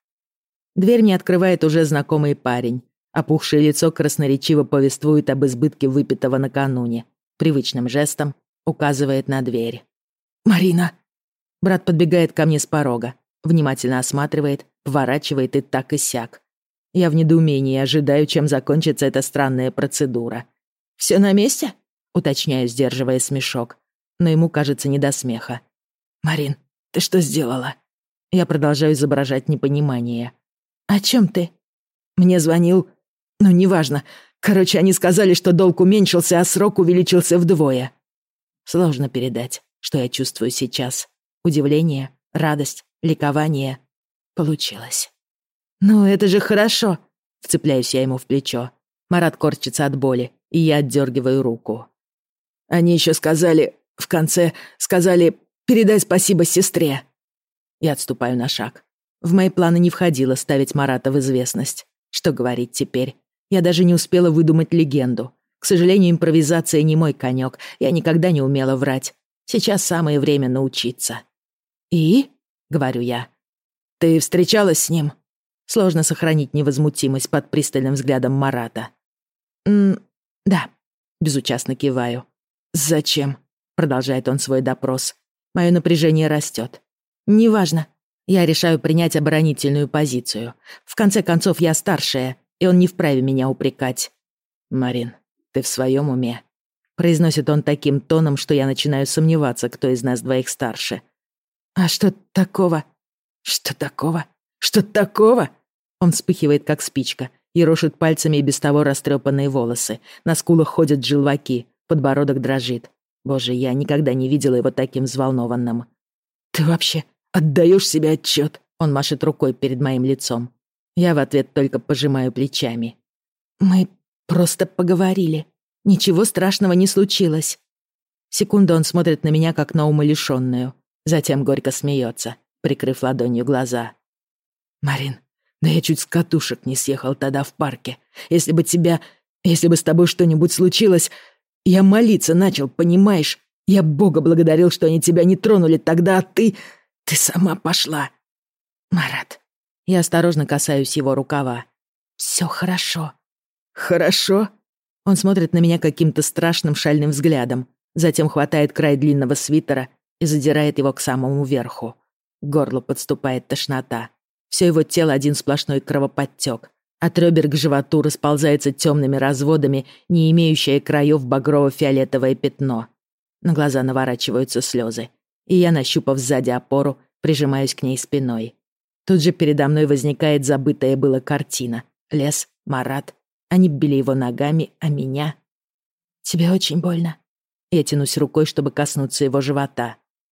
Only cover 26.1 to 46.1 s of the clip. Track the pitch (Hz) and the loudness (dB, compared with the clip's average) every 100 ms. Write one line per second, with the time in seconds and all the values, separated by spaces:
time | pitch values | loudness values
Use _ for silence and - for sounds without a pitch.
26.1 | _ 151 160 143 143 _ _ _ - - | _ -4 -4 -4 -8 _ _ _ -6 -2
27.1 | 185 151 147 123 131 131 - _ _ _ | 0 0 -2 -4 -4 -8 -12 _ _ _
28.1 | _ _ 185 175 156 147 143 156 147 147 | _ _ -2 0 0 0 2 2 2 0
29.1 | 143 131 131 127 147 139 143 147 123 120 | 0 -2 -4 -2 -2 -2 0 -2 -4 -6
30.1 | 117 120 - _ _ _ _ - 202 - | -6 -8 -12 _ _ _ _ -2 -2 2
31.1 | 254 185 185 170 _ _ _ _ _ _ | 2 2 0 -6 _ _ _ _ _ _
32.1 | - 180 180 156 165 170 185 175 _ _ | 2 4 4 4 2 4 2 0 _ _
33.1 | _ _ - 202 175 190 180 143 - - | _ _ 2 6 6 4 2 0 -4 -8
34.1 | - _ _ - 190 180 180 190 185 180 | -18 _ _ 0 2 2 4 2 2 2
35.1 | 180 190 180 190 175 185 175 185 214 185 | 4 4 4 2 4 4 4 4 4 4
36.1 | 175 - 170 180 - 202 - 170 180 170 | 2 2 2 2 0 0 2 4 4 4
37.1 | 180 170 175 170 165 147 127 127 - _ | 2 4 2 4 2 2 0 -4 -10 _
38.1 | _ _ _ _ _ - 165 175 131 139 | _ _ _ _ _ -6 0 0 0 -4
39.1 | 127 127 117 120 - _ _ - 143 123 | -4 -4 -6 -8 -12 _ _ -6 -4 -2
40.1 | - 131 - 113 - 127 - 123 - - | -4 -6 -4 -6 -4 -6 -6 -6 -8 -12
41.1 | _ _ _ 175 151 139 151 165 139 131 | _ _ _ -2 0 2 2 0 -2 -8
42.1 | - _ - 170 147 139 - - _ 160 | -16 _ -4 -2 -2 -6 -10 -20 _ -4
43.1 | 151 147 139 156 143 135 131 _ _ _ | -2 -2 -2 -2 -2 -6 -10 _ _ _
44.1 | _ _ - 156 151 - 107 113 - - | _ _ -6 -4 -4 -6 -10 -10 -10 -10
45.1 | _ _ _ _ _ _ _ 202 214 196 | _ _ _ _ _ _ _ 4 6 4